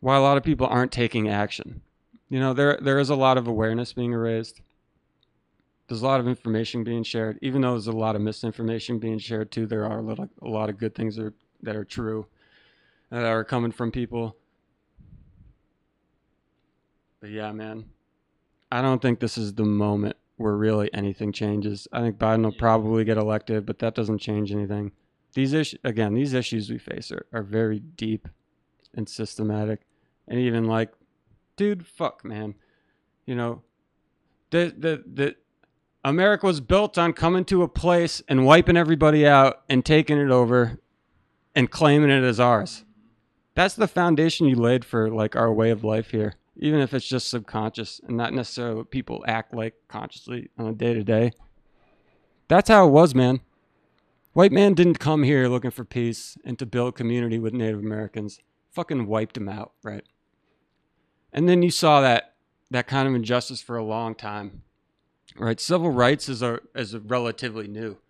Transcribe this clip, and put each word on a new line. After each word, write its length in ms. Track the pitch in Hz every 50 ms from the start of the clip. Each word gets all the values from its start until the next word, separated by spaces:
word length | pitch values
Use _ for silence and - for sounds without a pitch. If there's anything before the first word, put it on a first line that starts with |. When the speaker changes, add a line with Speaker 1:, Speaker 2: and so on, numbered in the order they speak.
Speaker 1:
why 160 | - 127 135
a 40 | 135
lot 160 | 135 139 143
of 60 | 139 135
people 240 | 165 151 120 131
aren't 260 | 127 - 123 123 127 -
taking 360 | 120 120 110 - 117 107 107
action. 540 | 104 101 104 104 - - - - 120 - _ _ _ _ _ _ _ - _ _
You 120 | 131 131
know, 120 | 131 135 131
there, 260 | 123 143 143 143 -
there 180 | - 139 135 139
is 120 | 143 131
a 40 | 147
lot 220 | 135 131 131 131 127
of 80 | 120
awareness 460 | 117 117 107 110 110 110 113 123 120 -
being 200 | - 123 120 120
raised. 480 | 117 113 117 113 113 113 - - _ - _ _ _ _ _ _ _ _ _ _ _ _ _ _ _ _ _ _ _ _ _ _ _ _ _
There's 140 | 120 113 110
a 40 |
lot 140 | 135 135 131
of 80 | 120 120
information 560 | 127 - _ 117 110 110 113 - - 123 113
being 180 | 113 117 117 113
shared. 360 | - - 117 110 110 107 -
Even 220 | - 135 131 139 135
though 80 | 127 123
there's 140 | 117 101
a 60 | 110 113
lot 220 | 110 110 110 110
of 80 | 104 104
misinformation 760 | 107 107 - - 113 110 - 117 113 113 113 107 - 120 113
being 200 | 110 113 113 107
shared 320 | 101 - 117 107 110 107
too, 160 | - - 113
there 180 | 107 110 107 107
are 120 | 107 110 110
a 40 | 110
little, 260 | 110 110 - 202 - _ _ -
a 60 | 120
lot 200 | 110 107 110 107
of 100 | 104 95
good 160 | 117 110 -
things 220 | - 117 113 104
that 80 | 113 110
are, 80 | 107 104 _ _ _ _ _ -
that 140 | 113 104
are 80 | 107 101
true, 420 | - - - 120 110 110 110 107 _ _ _ _ _ _ _ _ _ _ _ _ _ _ _ _ _
that 140 | - 120 120
are 200 | 113 113 113 110
coming 280 | - - 123 120 117 110
from 180 | - 123 117
people. 460 | 110 123 120 110 120 117 117 113 110 _ _ _ _ _ _ _ _ _ _ _ _ _ - - - - - _ _ _ - - _ _ _ _ _ _ _ _ _ _ _ _ _ _ _ _ _ _ _ _ _ _ _ _ _ _ _ _ _ _ _ _ _ _
But 100 | - 104
yeah, 220 | 104 107 107 107 107
man, 340 | 107 110 110 110 110 110 - - _ _ _ _ _ _ _ _ _ _ _ _ _ _ _
I 120 | - 120 127
don't 200 | 135 131 123 -
think 180 | 131 120 117
this 180 | - 113 - -
is 160 | 113 101 98
the 100 | 104 110
moment 520 | 107 104 104 104 104 104 104 104 101 - _ _ _ _
where 200 | _ 117 107 104
really 360 | 104 107 110 110 104 104 104 -
anything 380 | - 101 101 98 _ 107 104 101
changes. 560 | - 110 104 104 104 98 107 104 101 - - -
I 80 | 120
think 180 | 120 117 104 107
Biden 260 | 117 110 110 110 113
will 80 | 110 107
Speaker 2:
Yeah. 80 | -
Speaker 1:
probably 440 | 117 113 113 113 107 107 113 113 110
get 120 | 107 113
elected, 500 | 107 107 107 107 107 - - 113 107 101
but 140 | 104 101 _
that 140 | - 113 110
doesn't 240 | - 113 101 110 104
change 340 | - - 107 104 104 101 101
anything. 400 | 104 104 98 104 104 104 101 - _ _ _ _ _ _ _ _
These 180 | - 135 135 139
issu-, 260 | 156 156 - - - _
again, 320 | 131 113 107 113 104 104
these 180 | 117 139 143 127
issues 380 | 127 120 - - 113 104 104
we 80 | 120 117
face 320 | - - - - 113 -
are, 160 | - - - _ -
are 100 | 117 104
very 380 | 98 104 110 113 110 107 107
deep 480 | - - 160 - 113 110 110 110 _ - - _ _ _ _ _ _ _ _ _ _ _ _
and 140 | - 110 -
systematic. 720 | - - 110 104 - - 110 107 104 107 107 107 110 104 _ _ _ _ _ _ _ _ _ -
And 100 | - 120
even, 260 | 123 123 117 117 113
like, 280 | 110 110 110 113 110 _ _ _ _ _ _ _ _ _ _ _ _ _
dude, 300 | - 202 208 208 185 170
fuck, 380 | _ _ _ 170 - - _ _
man. 300 | - 113 104 107 107 104 _ _ _ _ _ _ _ _ _ _ _ _ _ _
You 80 | - 127
know, 280 | 120 120 117 117 120 - _ _ _ _ _ _ _ _ _ _ _ _ _ _ _ _ _
the, 220 | - 165 175 170 -
the, 260 | - 147 165 160 143 - - -
the, 240 | 123 139 143 - _ _ _ _ _ _ _ _ _ _ _ _ _ _
America 420 | 139 143 170 185 202 208 202 196
was 140 | 196 180 147
built 360 | 127 110 175 196 208 208 -
on 160 | 180 170 170 160
coming 320 | - - 165 180 185 180
to 160 | - 196 185 180
a 40 | -
place 540 | - - - 175 175 175 170 160 - - - -
and 180 | 143 131 131
wiping 300 | 131 151 170 170 - 175
everybody 500 | 170 170 151 165 147 151 151 151 151 147
out 360 | 147 143 139 135 135 - - _ _
and 160 | 135 131 123
taking 340 | - 156 156 156 147 151 147
it 120 | 143 139
over 480 | 127 123 123 113 120 123 120 117 120 - _ _ _ _ _ _ _ _ _ _ _ _ _ _ _
and 160 | - 127 120
claiming 400 | - - 160 151 143 147 151 143
it 120 | 139 139 127
as 160 | 127 120 104
ours. 460 | 123 123 120 107 101 90 - - - _ _ _ _ _ _ _ _ _ _ _ _ _ _
That's 200 | - 180 190 -
the 140 | - 220 185
foundation 580 | - - 175 175 165 143 156 165 - - 170
you 80 | 143 131
laid 300 | 120 117 117 123 127 117
for, 260 | - - 117 110 110
like, 240 | 110 110 107 107 -
our 180 | 120 117 117 113
way 180 | 107 113 113
of 120 | 117 104 113
life 280 | 107 110 110 113 -
here, 240 | - 110 107 104 104 _ _ _ _
even 240 | - - 147 151 151
if 140 | 139 123 -
it's 140 | 131 - -
just 200 | 131 127 - -
subconscious 720 | - 123 104 - - 110 107 113 - - 110 - - - -
and 100 | - 123
not 160 | 117 117 117 123
necessarily 440 | 131 - - - - 120 120 113
what 140 | 110 113 -
people 340 | - 135 123 - 117 113 -
act 260 | - 113 113 113 _ -
like 200 | 117 110 113 - _ _ _
consciously 600 | - 107 - - - - - - 123 123 110 - _
on 120 | - 117 110
a 40 | 110
day-to-day. 600 | 107 117 120 117 113 107 98 117 107 117 120 113 _ - _ _ _ _ _ _ _ _ _ _ _ _ _ _ _ _ _ _ _ _
That's 220 | _ 156 180 202 -
how 180 | 220 208 190
it 40 | 160
was, 240 | 139 147 165 165 131
man. 260 | 131 127 123 127 131 - _ _ _ _ _ _ _ _ _ _ _ _ _ _ _ _ _ _
White 180 | 165 180 196 -
man 220 | 165 202 202 196
didn't 260 | 156 180 175 165 -
come 240 | - 151 156 156 147
here 240 | 131 147 135 127 123
looking 240 | 123 123 113 127 -
for 120 | - 123
peace 540 | - - 123 120 117 117 - - - - - _
and 140 | - 120 -
to 60 | 135
build 280 | 113 - 123 120 123 120
community 440 | - 123 117 120 123 120 117 113 117
with 120 | 113 110 107
Native 280 | 123 117 110 110 104
Americans. 580 | 101 107 107 107 110 104 _ 110 104 104 - - _ _ _ _ _ _
Fucking 360 | _ - 175 - 165 135 117
wiped 300 | 101 107 110 110 - _
'em 120 | 127 107 98
out, 240 | 98 107 104 - _ _ _
right? 220 | 113 104 104 - _ _ _ _ _ _ _ _ _ _ _ _ _ _ _ _ _ _ _ _ _ _ _ _ _ -
And 160 | - 156 175
then 140 | 180 180 175
you 100 | 175 160
saw 280 | - - 160 151 143
that, 340 | 139 131 120 113 - - _ _ _ _ _ _ _ _
that 160 | - 123 120
kind 220 | - 131 139 135 135
of 60 | 131
injustice 460 | 123 113 107 123 123 123 - 131 120
for 160 | - _ 120
a 80 | 117 113
long 300 | 107 110 113 117 113 113
time, 480 | _ - 107 104 104 104 104 101 - - _ _ _ _ _ _ _ _ _ _ _ _ _ -
right? 220 | - - 113 113 -
Civil 320 | - - 170 180 165 175
rights 380 | 143 123 123 120 143 151 - -
is 120 | 135 113
a, 200 | 120 120 117 117 _ _ _
is 200 | - 123 101 104
a 60 | 117
relatively 640 | 104 107 123 123 120 117 110 - - 123 107 110 107
new. 320 | 104 104 107 113 110 101 - _ _